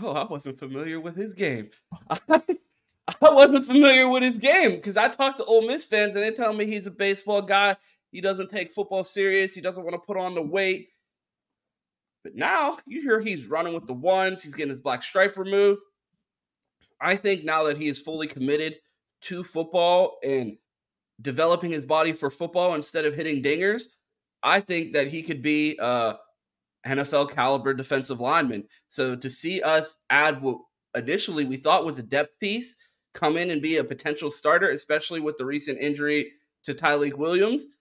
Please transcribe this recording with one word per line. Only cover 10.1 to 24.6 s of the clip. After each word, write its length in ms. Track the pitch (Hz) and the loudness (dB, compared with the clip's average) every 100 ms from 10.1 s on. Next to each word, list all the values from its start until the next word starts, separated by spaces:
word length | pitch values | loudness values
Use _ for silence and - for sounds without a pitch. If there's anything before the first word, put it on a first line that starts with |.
| 190 | -6
on 160 | 180 | -6
the 80 | 175 | -4
weight. 460 | 147 196 190 190 - _ _ _ _ _ _ _ _ _ _ _ _ _ | -4 -2 0 -2 -8 _ _ _ _ _ _ _ _ _ _ _ _ _
But 120 | - | -16
now 440 | - 320 370 294 339 - | -4 -2 0 0 -4 -12
you 160 | 277 | -8
hear 180 | 277 220 | -2 -2
he's 260 | 214 170 113 | -2 -8 -6
running 280 | 156 175 | -4 -4
with 120 | 165 - | -6 -8
the 80 | |
ones. 480 | 127 165 190 190 185 | -4 0 2 0 -4
He's 120 | 151 | -10
getting 160 | 143 143 | -8 -8
his 100 | 131 | -6
black 220 | 139 123 | -6 -6
stripe 340 | - 196 196 196 | -2 2 2 0
removed. 440 | 190 196 202 202 - _ _ _ _ _ _ _ _ _ _ - | -2 2 4 2 -4 _ _ _ _ _ _ _ _ _ _ -4
I 160 | 156 196 | -2 0
think 280 | 208 185 | 0 -2
now 200 | 156 160 | 0 0
that 140 | 156 147 | 0 -2
he 100 | 151 | -4
is 120 | 139 | -6
fully 260 | - 156 147 | -8 -8 -8
committed 480 | 135 131 151 156 156 _ _ _ _ | -4 0 0 -2 -8 _ _ _ _
to 220 | - 180 | -12 -10
football 760 | 180 160 160 180 170 180 185 - | -8 -8 -2 2 4 4 2 -2
and 340 | 135 135 113 104 _ _ _ _ _ - | -4 -2 -4 -10 _ _ _ _ _ -14
developing 500 | 120 127 165 175 175 | -8 0 2 0 -2
his 140 | 156 | -6
body 280 | 131 156 160 | 0 0 0
for 180 | 160 139 | -2 -6
football 440 | - 170 180 180 | -6 -4 0 0
instead 300 | 156 147 160 | -2 -4 -4
of 100 | 151 | -4
hitting 280 | 147 160 143 | -4 -4 -2
dingers, 420 | 139 151 190 226 - _ _ _ _ _ | -2 0 0 -2 -6 _ _ _ _ _
I 180 | 127 190 | 0 0